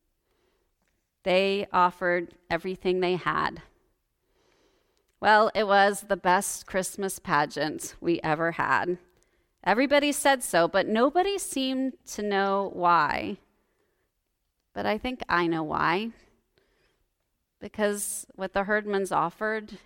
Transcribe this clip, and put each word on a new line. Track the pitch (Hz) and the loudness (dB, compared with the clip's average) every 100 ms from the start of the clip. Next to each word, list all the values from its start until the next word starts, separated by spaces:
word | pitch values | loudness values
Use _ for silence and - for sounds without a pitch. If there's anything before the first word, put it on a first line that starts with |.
| _ _ _ _ _ _ _ _ _ _ _ _ | _ _ _ _ _ _ _ _ _ _ _ _
They | 196 185 196 196 196 | 0 2 2 -2 -2
offered | 185 180 - 180 175 175 - _ | 2 0 0 -2 -2 -4 -14 _
everything | 165 185 185 190 185 | -6 -4 -4 -2 0
they | 180 | 0
had. | 180 156 151 151 - - _ _ _ _ _ _ _ _ _ _ _ _ _ _ _ | 0 -2 -2 -2 -6 -16 _ _ _ _ _ _ _ _ _ _ _ _ _ _ _
Well, | 202 214 220 | 4 6 4
it | - 208 | 2 2
was | 196 202 202 | 4 4 2
the | - 190 | -4 -2
best | 185 185 196 - - | 2 2 0 -8 -6
Christmas | 190 185 - 196 - | -4 -4 -4 -6 -6
pageant | - 151 151 - 151 - - - | 0 0 0 -2 -4 -6 -12 -6
we | 170 170 | -2 -2
ever | 160 156 165 | 0 0 -2
had. | 170 135 123 110 180 _ _ _ _ _ _ | -2 0 0 0 -6 _ _ _ _ _ _
Everybody | - 208 269 285 294 | -2 0 4 2 2
said | 285 285 269 | 2 2 2
so, | - 175 165 | 2 2 4
but | 190 180 | 2 0
nobody | 214 262 349 381 392 | 2 2 2 0 -2
seemed | - 277 262 262 262 - - | -4 -4 -2 -2 -4 -6 -14
to | - | -6
know | 208 196 196 196 196 | -2 0 2 0 -2
why. | 180 175 170 147 - 202 202 _ _ _ _ _ _ _ _ _ _ _ _ _ | 0 4 4 4 -2 -6 -10 _ _ _ _ _ _ _ _ _ _ _ _ _
But | - 202 | -6 -4
I | 214 | -4
think | 254 254 - | -6 -10 -4
I | 170 170 | -2 0
know | 165 | -2
why. | 156 156 151 175 226 - _ _ _ _ _ _ _ _ _ _ _ _ _ _ | -4 -2 0 0 -4 -10 _ _ _ _ _ _ _ _ _ _ _ _ _ _
Because | 208 - 208 208 - - - | -14 -2 -2 -2 -6 -8 -12
what | - 190 | -10 -4
the | 196 | -2
Herdmans | 196 214 208 202 190 | 0 -2 0 -2 0
offered | 151 165 - 214 220 214 196 | 0 0 -2 -4 -4 -8 -18